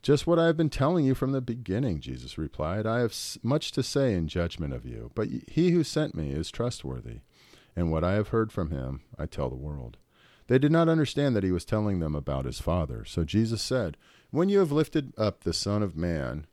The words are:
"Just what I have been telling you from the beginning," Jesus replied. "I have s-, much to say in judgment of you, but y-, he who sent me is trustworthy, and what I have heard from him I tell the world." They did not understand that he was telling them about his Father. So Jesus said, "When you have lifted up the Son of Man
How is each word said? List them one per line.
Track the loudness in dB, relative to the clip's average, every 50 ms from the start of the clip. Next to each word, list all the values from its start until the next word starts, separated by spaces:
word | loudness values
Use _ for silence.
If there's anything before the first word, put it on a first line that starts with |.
"Just | 4 4 2 4 4
what | 4 4 4
I | 6 4
have | 4 2
been | 2 0
telling | 2 2 2 2 4 4 4
you | 2 2
from | 2 0 -2 -2
the | -2
beginning," | -2 -4 -6 -8 -4 -4 -2 0 0 0 -2 -2
Jesus | -4 -8 -10 -10 -10 -12 -8 -6
replied. | -8 -8 -4 -4 -4 -2 -2 -2 -2
"I | 0 0 2
have | 0 0
s-, | -2 -4 -10 -10 -10 -4 0
much | 0 0 0 0 -2 -2
to | -2 -2
say | 0 0 2 2 2 2
in | 2 0 0
judgment | 0 0 -2 -2 -2 -4 -6 -6 -6
of | -6 -8
you, | -10 -12 -12 -12 -10 -4
but | -4 -4 -4
y-, | -4 -8 -10 -4
he | 0 2 4 4
who | 4 4 2
sent | 0 0 -2 -2 -2 -2
me | -4 -4 -4
is | -2 -4 -4 -6
trustworthy, | -4 -4 -4 -4 -4 -6 -10 -10 -10 -8 -10 -12 -14 -14 -16 _ _ _ -20 -20 -20 -20 _ _ _
and | -2 0 2
what | 2 2 2
I | 2 2
have | 2 0 2
heard | 2 0 0 0 -2
from | -4 -4 -2
him | -4 -4 -4 -6 -6 -8 -10 _ -10 -8
I | -8
tell | -8 -4 -4 -4 -4
the | -4
world." | -6 -8 -8 -8 -8 -10 -12 -14 -18 _ _ _ _ _ -20 _ _ _ 4
They | 4 6
did | 6 6
not | 6 6 6 6
understand | 4 4 2 2 0 0 2 2 2
that | 2 2
he | 2
was | 2 0 0
telling | 0 0 0 2 2 0 0
them | 0 0 -2
about | -2 -2 -2 -4 -2 -2
his | -4 -6 -4
Father. | -2 0 0 0 0 -2 -4 -10 -10
So | -6 -2 -2 -2
Jesus | 2 2 2 2 2 0 -4
said, | -4 -2 -2 -2 -2 -2 -6 _ _ -20 -20 -20 _ _
"When | 0 0 2 4
you | 4 4
have | 4 4
lifted | 4 2 2 2 0 -2 -2 -2 -4 0
up | 0 0 0 _ -4
the | -4
Son | -2 -2 -2 0 0 0 0
of | 0 -2 -2
Man | -2 0 0 0 -2 -4 -4 -6 -10 -12